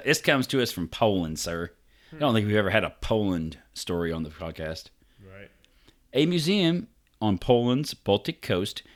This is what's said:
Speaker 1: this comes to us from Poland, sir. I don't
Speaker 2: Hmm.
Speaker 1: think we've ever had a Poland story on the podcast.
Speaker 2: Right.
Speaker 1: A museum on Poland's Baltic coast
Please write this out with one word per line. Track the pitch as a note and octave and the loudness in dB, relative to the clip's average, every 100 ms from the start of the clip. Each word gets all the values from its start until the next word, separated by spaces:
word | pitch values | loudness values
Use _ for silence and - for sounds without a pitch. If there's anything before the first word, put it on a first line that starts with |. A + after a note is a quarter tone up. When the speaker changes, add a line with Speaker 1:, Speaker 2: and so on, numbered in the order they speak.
Speaker 1:
this | C3+ D#3 | 0 0
comes | - C#3 B2 | 2 2 2
to | C3+ | 0
us | A#2+ | 0
from | - E2+ | -2 -6
Poland, | - A2 G2 D#2+ D#2 | 0 2 2 -2 -4
sir. | F2 E2+ E2+ _ _ _ - | -6 -6 -8 _ _ _ -16
I | D#3 | -2
don't | D3 | 2
Speaker 2:
Hmm. | A2+ | 2
Speaker 1:
think | G#2 | 2
we've | G#2+ | 2
ever | F#2+ | 2
had | A2 | 2
a | E2 - | 0 -4
Poland | - A2+ G2+ F2 D#2+ - _ | -2 0 0 -2 -4 -8 _
story | - - F2 E2+ | -12 -6 -4 -2
on | D#2+ | -4
the | D#2 | -8
podcast. | - E2 E2+ D#2+ D#2+ - _ _ _ | -10 -12 -8 -8 -10 -14 _ _ _
Speaker 2:
Right. | F#2+ F#2+ G2+ _ _ _ _ _ _ | -20 -20 -20 _ _ _ _ _ _
Speaker 1:
A | C3+ D#3+ | 0 2
museum | F3 D3+ G3+ E3 F3 - _ _ - | 2 2 2 2 0 -4 _ _ -2
on | A2 F#2 | 0 2
Poland's | - A#2+ A#2+ B2+ D3+ | 4 4 4 0 -2
Baltic | - - G2+ - - | -4 0 0 0 -6
coast | - F#2 G2+ - - | -2 -2 -2 -6 -16